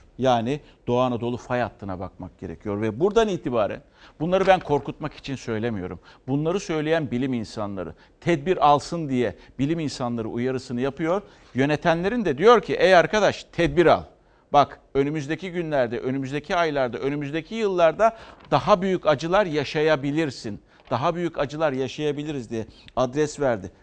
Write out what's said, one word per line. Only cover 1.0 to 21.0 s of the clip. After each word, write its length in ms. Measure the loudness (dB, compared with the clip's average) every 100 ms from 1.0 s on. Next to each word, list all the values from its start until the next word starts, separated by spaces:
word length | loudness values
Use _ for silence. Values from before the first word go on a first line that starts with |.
Anadolu 360 | 0 -2 -4 -6
fay 240 | -4 -4
hattına 400 | -4 -6 -10 -10
bakmak 380 | -10 -12 -16 -12
gerekiyor 420 | -14 -10 -6 -4
ve 200 | -2 0
buradan 280 | 0 2 2
itibaren 540 | 0 -2 0 -2 -4 -14 _ -20 -8
bunları 260 | -2 2 4
ben 140 | 4
korkutmak 540 | 2 -2 -2 -8 -10
için 220 | -12 -10 -8
söylemiyorum. 640 | -4 -4 -2 -4 -6 -10 -16 -16 -4
Bunları 320 | -2 0 -2
söyleyen 500 | -2 -2 0 0 0
bilim 220 | -2 -2
insanları, 640 | -4 -6 -6 -8 -6 -10 -12 _ _
tedbir 460 | -2 0 0 2 4
alsın 420 | 4 2 -6 -2
diye 280 | 0 0 -4 -12 -4
bilim 220 | -2 -2
insanları 480 | -4 -4 -4 -4 -4
uyarısını 520 | -4 -2 -4 -4 -4
yapıyor. 420 | -4 -2 -2 -2 -4 -16 -8
Yönetenlerin 720 | -2 0 2 2 0 0 -2
de 140 | -2 4
diyor 240 | 6 6
ki 120 | 4
ey 200 | 2 6 6
arkadaş 500 | 6 4 2 0 -4
tedbir 340 | -2 0 4 6
al. 160 | 4 2 _ _ _ _
Bak 280 | 4 4 0 _
önümüzdeki 580 | -2 0 -2 -4 -6 -6
günlerde, 480 | -6 -2 0 0 -2
önümüzdeki 560 | -4 -4 -4 -6 -2 0
aylarda, 420 | 0 0 -2 -2
önümüzdeki 560 | -4 -4 -4 -6 -6
yıllarda 640 | -4 -2 4 4 4 2 0 -8 -20 0
daha 320 | 0 4 4
büyük 240 | 4 0 2
acılar 400 | 0 2 2 2
yaşayabilirsin. 1120 | 0 -2 0 2 2 0 -2 -2 -4 -10 -12 -14 _ -6
Daha 240 | -2